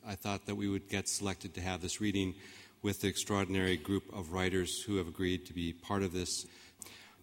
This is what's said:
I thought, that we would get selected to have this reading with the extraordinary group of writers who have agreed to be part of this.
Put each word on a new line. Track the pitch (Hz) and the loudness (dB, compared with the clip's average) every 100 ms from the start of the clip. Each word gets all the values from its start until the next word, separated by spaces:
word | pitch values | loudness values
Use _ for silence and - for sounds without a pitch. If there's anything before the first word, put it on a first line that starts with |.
| 110 | -6
I | |
thought, | 98 107 98 - | -4 0 -2 0
that | |
we | 104 101 | 0 2
would | 98 95 | 0 2
get | 101 95 | 0 0
selected | - 101 95 95 | 0 0 -2 -6
to | 95 | -6
have | 92 90 | -2 -2
this | 87 - | -2 0
reading | 107 98 95 92 - - - - | 2 4 2 0 -14 -18 -20 -4
with | 104 98 | -2 2
the | 101 | 0
extraordinary | 90 - 104 92 95 92 90 | 0 2 2 4 4 4 2
group | - 98 - | 2 0 0
of | 104 82 | -8 -4
writers | 92 92 92 87 - | 0 2 2 0 -2
who | - 101 | 0 0
have | 85 | 0
agreed | 82 92 90 | 0 0 0
to | 90 | -2
be | 87 85 | -4 -4
part | 82 - 101 | -4 -2 0
of | 98 | 0
this. | 90 90 - - - - - - - - - | 0 -2 -4 -6 -16 -20 -16 -16 -16 -20 -14